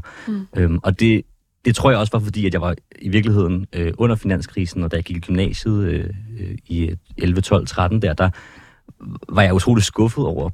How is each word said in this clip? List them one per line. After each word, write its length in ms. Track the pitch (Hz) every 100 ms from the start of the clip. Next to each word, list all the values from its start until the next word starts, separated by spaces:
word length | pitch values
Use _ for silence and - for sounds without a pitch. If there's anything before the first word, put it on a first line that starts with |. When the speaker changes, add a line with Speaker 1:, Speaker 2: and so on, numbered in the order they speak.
| - - -
Speaker 1:
Mm. 180 | 202 190 95
Speaker 2:
Øhm, 220 | 82 85
og 180 | 98 92
det, 220 | 113 107 - _ _ _
det 100 | 123
tror 160 | 117 139
jeg 80 | 113
også 140 | 107
var, 80 | 117
fordi 260 | 104 107 98
at 60 |
jeg 80 | 90
var 140 | 87 - _ -
i 60 | -
virkeligheden, 580 | 107 110 104 87 90 92
øh, 200 | 87 85 -
under 180 | 117 110
finanskrisen, 680 | 98 92 - 101 87 92
og 80 | 82
da 60 | 82
jeg 80 |
gik 120 | 82 87
i 40 |
gymnasiet, 680 | 85 92 101 - 110 104 92
øh, 160 | 73 85 98 110 113
øh, 180 | 92 - -
i 240 | 85 82 85 - -
elleve, 220 | 90 92
tolv, 260 | - 98 -
tretten 360 | - 95 110
der, 100 | 95
der 180 | 73 92 - - - - _ _ - 101 - -
var 140 | 95
jeg 120 | 95
utrolig 300 | 95 123 113
skuffet 400 | 98 - 113 147
over 260 | 95 65 82